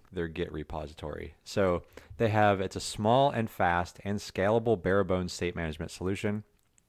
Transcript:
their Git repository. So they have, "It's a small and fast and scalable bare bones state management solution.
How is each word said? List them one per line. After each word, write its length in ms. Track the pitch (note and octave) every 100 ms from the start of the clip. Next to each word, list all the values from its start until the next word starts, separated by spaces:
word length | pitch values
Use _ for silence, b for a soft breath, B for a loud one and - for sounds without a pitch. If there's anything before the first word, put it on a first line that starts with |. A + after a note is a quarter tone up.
| -
their 160 | F2+ E2+
Git 240 | D#2 E2+
repository. 840 | D#2 - D#2 D2+ - D2+ - D#2+ -
So 400 | - G#2+ F#2+ E2+ B B B -
they 120 | A2+
have, 320 | G#2+ G#2 G2
"It's 140 | F#2+ G2
a 40 |
small 480 | - - G#2+ B2+ C#3
and 180 | A#2 A2+
fast 500 | - F2+ F2 F2+ -
and 160 | G2+ G#2
scalable 600 | - - G2 A#2 A#2 G2
bare 220 | F2+ G2+
bones 300 | F#2 F#2 F2+
state 220 | - F2 F2
management 360 | D#2+ D#2 E2
solution. 520 | - F#2 G2 G#2 G#2 - _ _ _